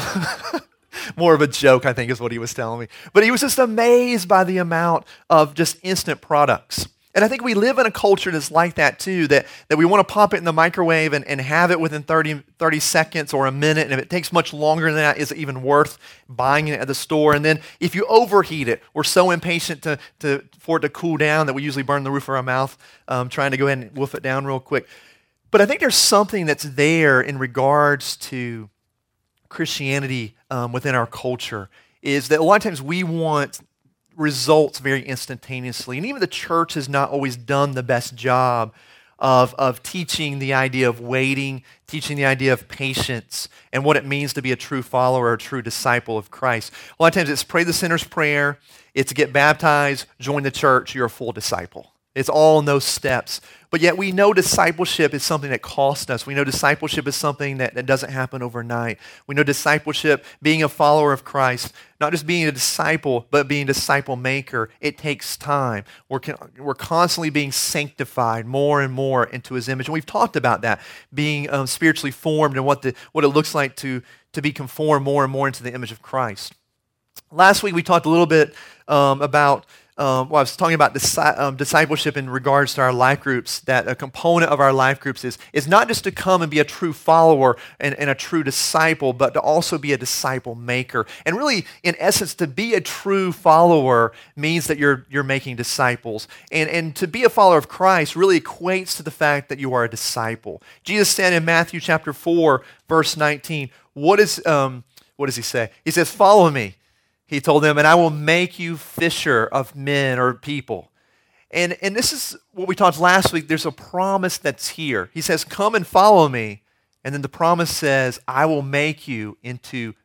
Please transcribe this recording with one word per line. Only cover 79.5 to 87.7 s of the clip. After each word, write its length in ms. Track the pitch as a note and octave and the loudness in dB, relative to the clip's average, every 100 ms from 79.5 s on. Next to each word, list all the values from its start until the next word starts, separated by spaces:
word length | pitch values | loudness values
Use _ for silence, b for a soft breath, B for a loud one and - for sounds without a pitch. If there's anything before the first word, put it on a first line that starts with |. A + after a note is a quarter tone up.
| C3+ - b b - | 2 -4 b b -6
um, 300 | C#3 C3 C3 | -2 -2 0
well, 120 | D3+ | 0
I 20 | |
was 160 | C3 - | 0 0
talking 180 | F3 D#3+ | 0 4
about 180 | C#3+ | 2
disci-, 460 | C#3 - - D3+ - | 2 -2 2 0 2
um, 160 | C#3 C3 | -2 -4
discipleship 640 | C#3+ D3+ D3+ D3+ D3+ C#3+ | 0 2 2 0 -4 -6
in 120 | C3 | -6
regards 440 | C3 C3+ C#3 C3+ | -4 0 2 2
to 80 | - | 0
our 100 | B2+ | 0
life 300 | B2 B2+ C#3 | 4 2 2
groups, 400 | C#3 B2+ - - | -2 -4 -6 -8
that 260 | - B2+ F#2+ | 0 0 0
a 80 | B2+ | -6
component 560 | C3+ - E3+ E3+ D#3+ | -8 -4 0 2 2
of 80 | C#3+ | 4
our 140 | C#3 | 4
life 260 | C3+ C3 C#3 | 4 2 0
groups 240 | C#3 - | -6 -8
is, 140 | B2+ - B | -8 -10 B
is 160 | D3 C#3 | -4 2
not 180 | G3+ A#3+ | 4 4
just 160 | - | -2
to 80 | G3 | -6
come 300 | - F#3+ F#3 | -4 0 0
and 100 | D#3+ | 2
be 80 | D3+ | 0
a 60 | D3 | 0
true 260 | - F3 | -2 -6
follower 640 | C#3 - E3 E3 D3 C3 A#2+ B | -2 2 6 6 6 4 2 B